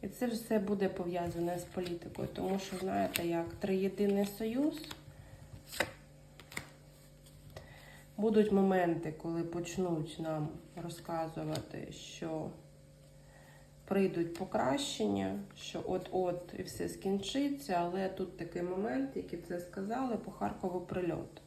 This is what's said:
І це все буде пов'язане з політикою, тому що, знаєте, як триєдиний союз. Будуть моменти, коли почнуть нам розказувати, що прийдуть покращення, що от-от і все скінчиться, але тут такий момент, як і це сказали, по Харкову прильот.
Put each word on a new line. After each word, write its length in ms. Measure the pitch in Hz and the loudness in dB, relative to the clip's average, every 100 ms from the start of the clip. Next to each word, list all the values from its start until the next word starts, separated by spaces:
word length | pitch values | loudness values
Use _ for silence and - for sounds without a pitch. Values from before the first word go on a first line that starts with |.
І 60 | 202 | -8
це 200 | - 247 | -2 0
все 320 | 220 - 220 | 0 2 2
буде 300 | 196 202 190 | 4 2 2
пов'язане 680 | 185 175 175 170 170 170 175 | 0 -2 0 0 0 0 0
з 40 | |
політикою, 640 | 175 - 180 170 - - - | -2 -4 -2 -4 -6 -6 -4
тому 260 | - 185 196 | -2 0 0
що, 180 | 190 185 | 0 -4
знаєте, 500 | 190 196 190 - 170 | 0 2 2 2 2
як 260 | 170 170 | 2 0
триєдиний 720 | - 202 190 196 190 202 202 202 | -2 0 2 2 2 4 4 2
союз. 560 | - 220 247 302 330 - - - - - - - - - - - - - - - - - - - - - - - - - - - - - - - - - - | 0 -2 2 2 0 -10 -12 -14 -18 -18 -18 -16 -18 -14 -4 -4 -4 -20 -20 -20 -20 -12 -12 -12 -18 -20 -20 -20 -20 -20 -18 -16 -16 -16 -18 -18 -18 -16 2
Будуть 340 | 214 214 202 | 6 8 8
моменти, 640 | 196 190 190 175 165 160 156 | 8 8 8 6 4 0 -4
коли 220 | 165 165 | -2 0
почнуть 760 | 170 175 170 - 180 165 156 - | 0 -2 -4 0 2 2 0 -4
нам 280 | 160 156 151 - - - | -2 0 -2 -4 -14 -10
розказувати, 1160 | 170 170 - 165 160 160 156 156 - - - | -8 -8 -4 -2 -2 -2 -2 -2 -4 -8 -10
що 580 | - - - 165 160 - - - - - - - - - - - - - - - | -10 -12 -8 -4 -2 -4 -8 -18 -20 -20 -20 -20 -20 -20 -20 -20 -20 -20 -20 0
прийдуть 480 | 196 190 170 165 | 4 4 4 0
покращення, 1040 | - 190 220 254 277 - - 214 196 190 202 202 - | -2 -2 2 2 2 0 0 2 4 2 -2 -6 -12
що 280 | - 170 - | -8 -6 0
от-от 640 | 185 185 185 180 175 - - | 0 0 0 2 0 -4 -8
і 40 | |
все 260 | 180 - 170 | -8 -4 -4
скінчиться, 840 | - 196 196 196 269 285 277 - | -2 0 0 0 0 0 0 0
але 360 | 180 175 185 190 | 2 2 2 0
тут 280 | 190 180 - | 0 -6 -4
такий 240 | 165 175 | -6 -2
момент, 540 | 175 185 220 262 269 196 | 0 0 0 2 0 -2
як 180 | - | -4
і 40 | 170 | -6
це 220 | - 175 | -4 -6
сказали, 580 | 175 - 196 240 262 214 | -4 -6 -2 0 0 0
по 140 | 196 | -4
Харкову 500 | - 202 - 185 180 | -2 -2 0 -2 -2
прильот. 600 | 175 180 180 - - - | -2 -2 0 -2 -4 -12